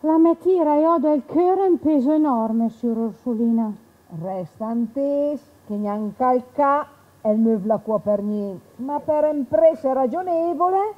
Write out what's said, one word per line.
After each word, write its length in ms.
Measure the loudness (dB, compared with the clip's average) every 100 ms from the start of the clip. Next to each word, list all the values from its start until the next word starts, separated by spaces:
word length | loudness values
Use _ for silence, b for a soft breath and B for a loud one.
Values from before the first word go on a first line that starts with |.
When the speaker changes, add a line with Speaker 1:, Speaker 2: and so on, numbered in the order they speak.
Speaker 1:
La 180 | 2 4
me 180 | 4 4
tira 380 | 2 2 2 2
e 100 | 2
ho 120 | 2
del 260 | 2 0
cuore 420 | 0 0 2 2 2
un 120 | 2
peso 340 | 2 2 2
enorme, 560 | 2 2 0 0 0 -2
signor 280 | -2 -4 -2
Orsolina. 760 | -4 -6 -6 -2 0 0 -2 -8 -18 _ _ -12
Speaker 2:
Resta 440 | -8 -8 -10 -10 -6
antes 760 | -4 -4 -4 -2 -2 -2 -4 -12 _ -10
che 80 |
neanche 480 | -6 -4 -6 -8 -2
al 200 | 0 0 -2
ca 340 | -2 2 2 -2 -16 _ _
e 100 | -2
il 60 | 2
meuvla 400 | 2 0 0 -2
qua 200 | -2 -4
per 240 | 0 -2
niente, 420 | -2 -4 -6 -10 -18 -12
ma 240 | -8 -6
per 340 | -2 0 0
imprese 580 | -2 -2 4 4 2 -2
ragionevole 1000 | 0 0 -2 -2 -2 -2 0 0 0 -2